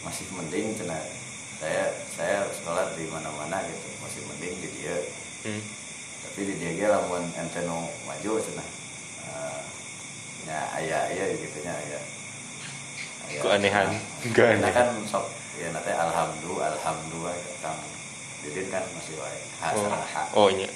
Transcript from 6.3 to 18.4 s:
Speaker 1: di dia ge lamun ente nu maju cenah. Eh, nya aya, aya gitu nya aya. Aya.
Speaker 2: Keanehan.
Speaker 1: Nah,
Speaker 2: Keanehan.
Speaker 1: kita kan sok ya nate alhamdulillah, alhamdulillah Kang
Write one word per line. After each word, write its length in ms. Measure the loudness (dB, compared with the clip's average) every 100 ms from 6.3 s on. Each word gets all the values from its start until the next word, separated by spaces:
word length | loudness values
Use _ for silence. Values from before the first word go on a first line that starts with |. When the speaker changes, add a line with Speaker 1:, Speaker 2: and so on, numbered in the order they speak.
| -4
Speaker 1:
di 100 | -2 -2
dia 140 | -2 2
ge 120 | 4
lamun 320 | 6 4 0 -2
ente 280 | -2 -4 -2
nu 200 | -2 -2 -4 -6
maju 280 | -8 -6 0 0
cenah. 320 | 0 -4 -8 -10 -12 -12 -12 -10
Eh, 360 | -8 -6 -6 -6 -8 -10 -10 -10 -10 -12 -10 -10
nya 160 | -6 -4 -2 -2
aya, 220 | 0 2 2
aya 180 | 2 0
gitu 260 | 0 -4 -6
nya 80 | -4
aya. 280 | -4 -4 -6 -8 -10 -12 -12 -12 -10 -10 -10 -10 -8 -8 -8
Aya. 160 | -6 0
Speaker 2:
Keanehan. 480 | 6 6 8 8 6
Speaker 1:
Nah, 120 | 2 -4 -4 4
Speaker 2:
Keanehan. 320 | 10 10 10
Speaker 1:
kita 120 | 8
kan 140 | 8 8 6 0
sok 200 | 0 0 -6 -8 -4
ya 160 | -2
nate 180 | -2 0
alhamdulillah, 880 | 2 4 4 2 0 -2 0 2 2
alhamdulillah 580 | 0 -2 -4 -4 -2 -4 -6 -6
Kang 160 | -6 -6 -6 -10 -10 -10 -10 -10